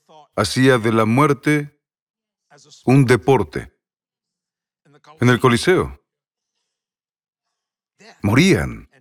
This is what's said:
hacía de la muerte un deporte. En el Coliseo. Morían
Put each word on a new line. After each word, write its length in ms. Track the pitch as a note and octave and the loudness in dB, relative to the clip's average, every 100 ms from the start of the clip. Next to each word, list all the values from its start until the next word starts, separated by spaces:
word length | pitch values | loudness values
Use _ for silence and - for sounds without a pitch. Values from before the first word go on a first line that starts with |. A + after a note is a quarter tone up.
| _ - - - | _ -20 -12 -6
hacía 400 | G#2 - C3 B2+ | -6 0 2 2
de 160 | A2+ | 0
la 100 | A2+ A2 | 0 0
muerte 760 | A#2 D3 C#3+ - D3+ D3 _ _ _ _ _ _ _ _ - _ - - | 0 0 -2 -2 -4 -6 _ _ _ _ _ _ _ _ -20 _ -10 0
un 200 | C3+ B2+ | 2 4
deporte. 680 | B2 - C3 F#2+ - A#1+ _ _ _ _ _ _ _ _ _ _ _ _ _ _ - | 2 2 0 -2 -10 -16 _ _ _ _ _ _ _ _ _ _ _ _ _ _ -4
En 80 | B2 | -2
el 140 | A#2+ | 0
Coliseo. 600 | B2+ A#2+ - F3+ C#2+ C2+ _ _ _ _ _ _ _ _ _ _ _ _ _ _ _ _ _ _ _ _ - - | 2 0 0 0 -2 -10 _ _ _ _ _ _ _ _ _ _ _ _ _ _ _ _ _ _ _ _ -20 -10
Morían 680 | G#2 A#2 F#3+ D#3+ C2+ A1+ - _ | -4 0 0 0 -4 -10 -18 _